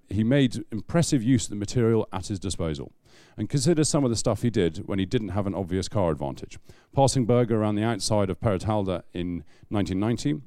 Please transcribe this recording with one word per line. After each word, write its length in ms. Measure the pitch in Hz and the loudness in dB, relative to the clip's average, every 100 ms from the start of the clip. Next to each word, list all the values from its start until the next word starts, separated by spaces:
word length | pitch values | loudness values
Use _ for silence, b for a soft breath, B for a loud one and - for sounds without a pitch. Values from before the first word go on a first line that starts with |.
| - | -6
he 140 | 98 | 0
made 420 | 110 143 131 101 - | 2 4 4 0 -6
impressive 520 | 110 - 170 160 147 | -8 -2 0 2 2
use 220 | 110 131 - | 4 2 0
of 60 | |
the 40 | 104 | -6
material 520 | 101 127 113 113 - | -4 0 2 2 0
at 160 | 98 - | -6 -6
his 120 | 98 | -6
disposal. 520 | 95 - 82 73 - _ _ b b b | -4 -4 -4 -4 -8 _ _ b b b
And 120 | 104 | -2
consider 360 | 143 131 165 156 | 0 2 2 2
some 180 | 160 | 2
of 60 | 131 | 2
the 80 | 113 | 0
stuff 240 | - 104 | 0 0
he 80 | 120 | 0
did 300 | 104 85 80 - | 2 0 0 -4
when 120 | 98 | -2
he 60 | 95 | 0
didn't 240 | 123 104 | 0 -2
have 180 | 92 98 | -4 -2
an 80 | 87 | -4
obvious 320 | 90 92 90 | -2 -2 -2
car 240 | 107 87 | 0 0
advantage. 480 | 76 71 65 - - - b b | 0 -4 -8 -12 -16 -20 b b
Passing 320 | - 139 131 113 | 2 4 4 2
Berger 300 | 120 117 113 | 4 4 2
around 140 | 107 104 | 2 0
the 80 | |
outside 460 | 110 107 - 107 98 | 0 -2 0 0 0
of 120 | 92 | 0
Peralta 640 | 117 92 90 107 95 87 - | 0 0 0 -2 0 -4 -6
in 320 | 90 87 85 - b b | -6 -4 -6 -10 b b
nineteen 300 | 104 95 95 | -2 0 0
ninety, 400 | 107 113 147 147 | 0 0 -2 -4